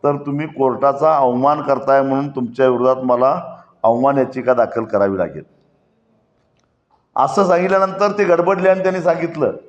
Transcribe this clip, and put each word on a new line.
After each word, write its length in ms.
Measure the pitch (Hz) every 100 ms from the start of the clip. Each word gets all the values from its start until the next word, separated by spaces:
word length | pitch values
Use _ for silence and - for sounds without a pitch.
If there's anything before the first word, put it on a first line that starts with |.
तर 220 | 147 147 143
तुम्ही 220 | 143 151
कोर्टाचा 680 | 139 135 113 139 139 156 156
अवमान 440 | 127 123 135 151
करताय 400 | - 131 135 135
म्हणून 280 | 135 135 143
तुमच्या 380 | 139 120 117 131
विरोधात 360 | 123 127 131
मला 580 | 127 123 131 170 170 - - _
अवमान 340 | 110 120 135 135
याचिका 360 | 131 131 120
दाखल 300 | 123 110 117
करावी 340 | 110 104 98 95
लागेल, 260 | 85 76 76 _ _ _ _ _ _ _ _ _ _ _ _ _ _ _ _ -
असं 320 | 135 - 190
सांगितल्यानंतर 680 | 175 185 190 190 190 202 208
ते 60 |
गडबडले 460 | 196 170 175 196 185
आणि 140 | 190
त्यांनी 180 | 190 185
सांगितलं 500 | 170 165 165 160 135 -